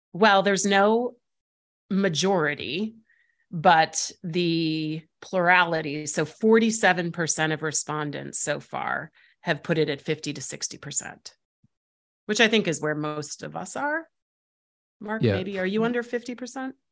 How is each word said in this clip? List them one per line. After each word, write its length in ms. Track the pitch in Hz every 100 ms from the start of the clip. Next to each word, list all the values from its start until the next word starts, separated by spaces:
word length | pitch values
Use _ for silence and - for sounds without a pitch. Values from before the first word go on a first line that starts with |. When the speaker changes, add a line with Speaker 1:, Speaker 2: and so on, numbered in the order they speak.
| _
Speaker 1:
Well, 300 | 170 214 196
there's 240 | 190 196 202
no 500 | 196 208 226 247 - _ _ _ _ _ _ -
majority, 1080 | 190 196 147 185 190 147 147 90 156 220 - _ _ _ _ _
but 600 | 175 180 165 156 - - -
the 800 | 175 165 175 165 160 156 156 156 - _
plurality, 840 | - 190 175 180 170 165 160 151 151
so 180 | -
forty-seven 880 | 151 - 220 226 226 220 190 180 170
percent 400 | 170 160 - 156
of 100 | 156
respondents 800 | 156 143 - 151 147 139 139 -
so 200 | - 143
far 520 | - - 120 139 160 _ _ _
have 200 | - 156
put 160 | - 160
it 100 | 151
at 120 | 139
fifty 300 | - 147 147
to 80 | 143
sixty 340 | - 143 - 143
percent, 560 | 147 147 - - - - _ _ _ _ _ _ _ _ -
which 140 | 214
I 80 | 220
think 180 | 226 180
is 140 | 143
where 140 | 151
most 480 | 151 151 151 147 -
of 140 | 147 156
us 200 | 185 -
are. 320 | 285 311 320 _ _ _ _ _ _ _ _ _
Mark, 220 | 208 220
Speaker 2:
Yeah. 120 | 120
Speaker 1:
maybe, 240 | 95 185 196
are 80 | 185
you 180 | 214
under 180 | 226 240
fifty 320 | 240 240 240
percent? 400 | 240 247 269 262 - _